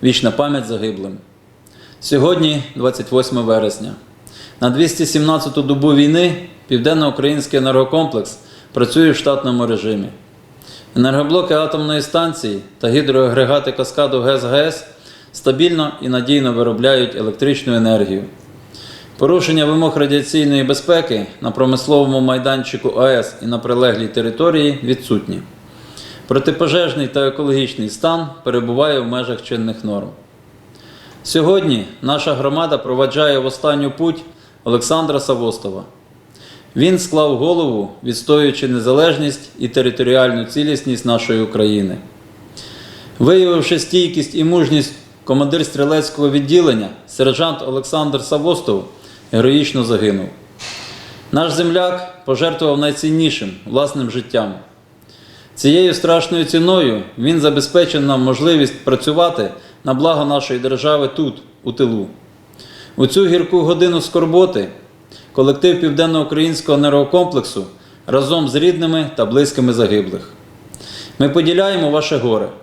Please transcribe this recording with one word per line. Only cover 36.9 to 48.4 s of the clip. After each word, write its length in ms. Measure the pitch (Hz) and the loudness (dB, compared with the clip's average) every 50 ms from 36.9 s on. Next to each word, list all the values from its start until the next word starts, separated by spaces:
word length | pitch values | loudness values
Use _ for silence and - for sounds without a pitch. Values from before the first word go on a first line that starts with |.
| 185 175 | 2 2
склав 380 | 180 - - 156 151 151 139 117 | -2 -2 0 2 2 2 2 0
голову, 540 | 131 165 175 170 165 143 120 107 101 95 - - - | 0 0 0 0 0 0 -2 -2 -4 -6 -10 -12 -8
відстоюючи 640 | 123 120 113 - - 151 147 147 143 139 - 143 131 | -6 -6 -6 0 2 2 4 4 2 0 0 -2 -2
незалежність 840 | 123 123 110 120 131 139 156 170 156 139 156 143 139 - - - - - | -2 0 2 2 4 4 4 4 2 2 -2 -4 -4 -6 -12 -20 -12 -8
і 80 | 127 120 | -8 -2
територіальну 800 | - 139 127 127 120 - 127 120 127 131 127 127 120 117 113 | 0 0 0 0 0 0 0 2 4 4 4 4 2 -2 -4
цілісність 600 | 113 - 147 147 151 147 135 - 139 123 110 - | -4 -4 -2 -2 0 -2 -2 -2 -4 -4 -4 0
нашої 360 | 123 117 113 - - 120 110 | 0 0 0 0 0 0 0
України. 560 | 110 107 - 110 107 107 107 104 98 95 92 - - - - - - - - - - - - - - - - - - - - - - - - - | 0 -2 0 0 2 2 2 2 0 -2 -4 -8 -12 -18 -20 -20 -20 -20 -20 -20 -20 -20 -20 -20 -20 -20 -20 -20 -20 -20 -20 -20 -20 -20 -4 0
Виявивши 600 | 113 127 180 190 185 180 175 170 139 - 175 156 | 4 4 6 6 6 4 2 0 0 0 0 -2
стійкість 560 | 123 - - 180 180 170 - 160 143 - - | -2 0 0 2 2 2 0 -2 -4 -4 -2
і 80 | 165 156 | -2 0
мужність, 500 | 160 175 175 160 131 151 151 135 - - - - - - - - | 2 2 2 2 2 2 0 0 -2 -6 -16 -20 -20 -20 -20 -4
командир 420 | - 131 135 143 143 147 170 151 | -2 0 0 2 0 0 -2 -2
стрілецького 640 | - - 139 143 143 156 156 151 - - - 147 143 | -2 -2 -2 0 2 2 0 0 -4 -4 0 0 2
відділення, 600 | 135 143 139 135 156 175 170 156 123 110 104 92 - - - - | 2 2 0 4 4 4 6 4 2 2 -2 -6 -10 -16 -20 -20
сержант 540 | - - 131 135 127 - 165 165 156 - | -4 0 0 0 2 0 -2 -2 -2 -4
Олександр 600 | - 131 131 135 131 - - 156 151 147 143 - | -6 -6 -6 -6 -6 -4 -4 -2 -2 -2 -2 -4
Савостов, 640 | - - - 147 | -2 -2 -2 0